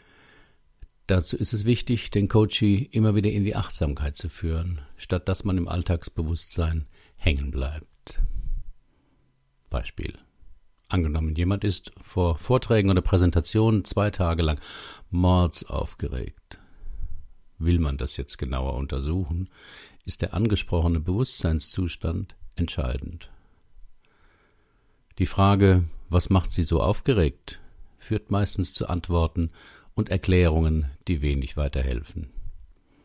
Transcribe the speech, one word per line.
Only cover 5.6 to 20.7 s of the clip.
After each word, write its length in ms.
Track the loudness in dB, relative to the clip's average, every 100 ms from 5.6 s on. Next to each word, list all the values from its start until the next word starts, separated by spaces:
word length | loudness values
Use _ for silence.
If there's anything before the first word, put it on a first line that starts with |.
| 0
Alltagsbewusstsein 1200 | -2 0 -2 -2 -4 -2 -2 -4 -2 0 -2 -6 -14 _ -2
hängen 340 | 0 2 -2
bleibt. 720 | -4 -4 -6 -14 _ -8 0 0 0 -2 -4 -6 -14 _ _ _ _ _ _ _ _ -8
Beispiel. 480 | -6 -6 -8 -10 -10 _ _ -20 -20 _ _ -2
Angenommen, 460 | 0 0 0 -2
jemand 300 | 0 0 0
ist 260 | -2 -4 -10 -20
vor 380 | -8 0 0 0
Vorträgen 520 | 2 0 4 4 6
oder 120 | 4
Präsentationen 840 | 4 4 6 4 2 2 4 4
zwei 260 | 0 0 0
Tage 320 | 0 0 2
lang 180 | 0 -2 -6 -16 -18 -20 -4
mordsaufgeregt. 1500 | 2 4 6 4 0 -6 -6 -6 -6 -6 -6 -8 -12 _ -20 -20 -14 -10 -6 -4 -4 -8 -20 -20 -4
Will 220 | 2 2
man 180 | 2 -2
das 180 | -6 -6
jetzt 220 | -8 -8
genauer 360 | -6 -4 -4
untersuchen, 760 | -4 -4 -4 -2 -2 -2 -4 -6 _ -20 -20 -20 -16
ist 180 | -10 -6
der 100 | -4
angesprochene 680 | 0 0 0 0